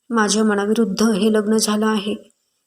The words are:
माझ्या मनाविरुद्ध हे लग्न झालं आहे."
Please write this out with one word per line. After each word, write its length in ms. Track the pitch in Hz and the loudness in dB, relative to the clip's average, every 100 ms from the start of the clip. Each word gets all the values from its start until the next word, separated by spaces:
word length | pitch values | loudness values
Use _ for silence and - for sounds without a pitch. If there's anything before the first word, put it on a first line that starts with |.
| _ | _
माझ्या 340 | 233 208 196 | -2 0 2
मनाविरुद्ध 600 | 220 202 202 220 220 190 | 0 0 0 0 0 0
हे 300 | 220 202 214 | 0 2 2
लग्न 240 | 214 208 220 | 0 2 0
झालं 300 | 214 214 220 | 0 0 0
आहे." 280 | 214 202 208 - _ _ _ | -2 -4 -8 -12 _ _ _